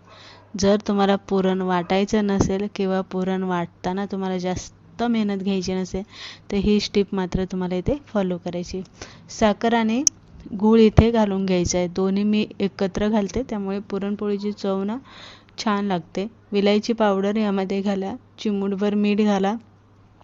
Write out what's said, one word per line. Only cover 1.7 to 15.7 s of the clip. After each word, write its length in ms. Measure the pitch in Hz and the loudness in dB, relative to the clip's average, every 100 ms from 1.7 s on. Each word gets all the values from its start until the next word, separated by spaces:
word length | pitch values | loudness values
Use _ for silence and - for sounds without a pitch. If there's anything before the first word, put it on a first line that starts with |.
| 180 175 190 202 220 202 | 0 2 0 2 2 2
नसेल 400 | 196 190 190 208 - | 2 2 0 -4 -2
किंवा 260 | 190 190 | -2 0
पुरण 420 | 190 185 185 190 | -2 -4 -2 -2
वाटताना 600 | 190 175 170 - 185 185 202 | -2 -2 -4 -6 -4 -4 -4
तुम्हाला 320 | 196 190 185 | -4 -4 -2
जास्त 680 | 180 180 - - - - | -2 -4 -8 -18 -20 -4
मेहनत 340 | 233 226 208 196 | 0 0 0 -2
घ्यायची 360 | 190 190 180 | -2 -2 -2
नसेल, 300 | 185 185 190 202 - - - - | -4 -4 -6 -8 -14 -18 -18 -4
तर 40 | 202 | 0
ही 240 | 196 208 | 2 2
स्टेप 280 | - 208 196 196 | 2 0 0 -2
मात्र 300 | 180 185 185 | -2 -4 -4
तुम्हाला 300 | 185 180 180 | -4 -4 -2
इथे 200 | 175 285 - | -2 -2 -2
फॉलो 300 | 214 185 180 | -2 -2 -4
करायची. 440 | 175 175 175 185 185 - - - - | -6 -8 -8 -10 -12 -16 -20 -20 -18
साखर 440 | - 220 202 233 | 0 0 2 2
आणि 300 | 233 220 233 311 - - - - 190 | 2 2 0 0 -4 -12 -20 -12 0
गूळ 200 | 214 226 | 4 6
इथे 320 | 214 - 226 | 6 6 4
घालून 340 | 233 208 190 190 | 4 2 0 0
घ्यायचं 320 | 180 175 180 | 2 2 0
आहे. 100 | 175 | 0
दोन्ही 360 | 175 190 196 | 0 0 2
मी 240 | 208 214 214 - | 2 2 0 -2
एकत्र 500 | 196 - 196 202 208 | -4 -2 -4 0 0
घालते, 340 | 220 196 220 | 0 0 -4
त्यामुळे 360 | 269 214 196 196 | -6 -6 -4 -6
पुरणपोळीची 720 | 202 196 196 208 208 202 208 | -6 -6 -4 -4 -4 -4 -4
चव 320 | 202 196 190 | -4 -2 -2
ना 140 | 196 254 - - - - - - | -2 -6 -10 -20 -20 -20 -20 -6
छान 280 | 226 | -2